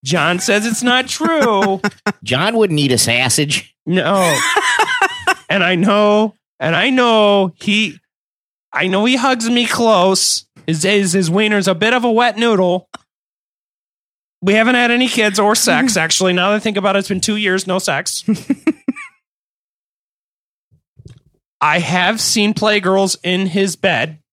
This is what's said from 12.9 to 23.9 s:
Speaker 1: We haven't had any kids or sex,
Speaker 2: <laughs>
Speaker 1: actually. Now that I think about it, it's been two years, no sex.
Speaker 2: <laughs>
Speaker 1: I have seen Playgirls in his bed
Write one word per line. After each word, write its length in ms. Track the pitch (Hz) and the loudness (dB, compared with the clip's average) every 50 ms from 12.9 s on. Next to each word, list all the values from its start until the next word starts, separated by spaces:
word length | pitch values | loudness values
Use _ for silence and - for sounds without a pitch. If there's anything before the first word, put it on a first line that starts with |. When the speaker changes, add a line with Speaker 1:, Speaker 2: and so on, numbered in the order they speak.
| - - _ _ _ _ _ _ _ _ _ _ _ _ _ _ _ _ _ _ _ _ _ _ _ _ _ _ _ _ | -20 -20 _ _ _ _ _ _ _ _ _ _ _ _ _ _ _ _ _ _ _ _ _ _ _ _ _ _ _ _
Speaker 1:
We 120 | - 185 196 | -2 0 2
haven't 200 | 214 226 226 254 | 4 4 4 2
had 160 | 247 247 233 | 2 2 2
any 180 | 233 240 254 247 | 2 2 0 0
kids 300 | - 233 220 214 202 196 | 0 0 0 0 2 2
or 160 | 208 208 214 | 2 2 2
sex, 420 | 214 - 233 175 151 269 131 113 185 | 2 2 2 2 2 2 0 0 0
Speaker 2:
<laughs> 0 | |
Speaker 1:
actually. 360 | 160 165 - - 185 185 180 | 0 0 0 0 0 0 0
Now 160 | 180 180 196 | 2 0 0
that 60 | 208 | 0
I 40 | 214 | 0
think 180 | 208 220 208 202 | -2 -2 -4 -2
about 180 | 190 202 196 | -2 0 0
it, 40 | 202 | 0
it's 80 | 190 - | -2 -2
been 140 | 202 185 | -6 -4
two 140 | - - 214 | -2 -2 -2
years, 320 | 208 214 196 185 190 190 185 | -2 0 0 -2 -2 -2 -2
no 100 | 185 190 | -4 -4
sex. 460 | - - 151 139 180 - - - - - | -2 -2 -4 -4 -4 -6 -8 -8 -2 -2
Speaker 2:
<laughs> 60 | 214 - - - 269 - - - - - _ - 254 - - - _ _ _ _ _ _ _ _ _ _ _ _ _ _ _ _ _ _ _ _ _ _ _ _ _ _ _ _ _ _ _ _ _ _ _ _ _ _ - - - _ _ _ _ _ _ _ _ _ | -2 -4 -2 -6 -6 -4 -2 -4 -4 -4 _ -8 -8 -8 -10 -18 _ _ _ _ _ _ _ _ _ _ _ _ _ _ _ _ _ _ _ _ _ _ _ _ _ _ _ _ _ _ _ _ _ _ _ _ _ _ -20 -20 -20 _ _ _ _ _ _ _ _ _
Speaker 1:
I 180 | - 151 147 175 | -2 0 0 0
have 400 | 170 - 170 180 180 180 220 220 | -2 -2 -2 0 0 0 0 -2
seen 340 | - - - 226 208 208 220 | -2 -2 0 0 0 0 0
Playgirls 640 | - 208 214 214 208 180 180 190 190 196 190 - - _ | 0 0 0 0 0 0 0 0 2 0 0 -2 -6 _
in 240 | 175 185 185 190 190 | -4 -2 -2 -2 -2
his 280 | 160 202 196 196 175 | -2 -2 -2 -2 -4
bed 440 | - - 190 | -2 -2 -2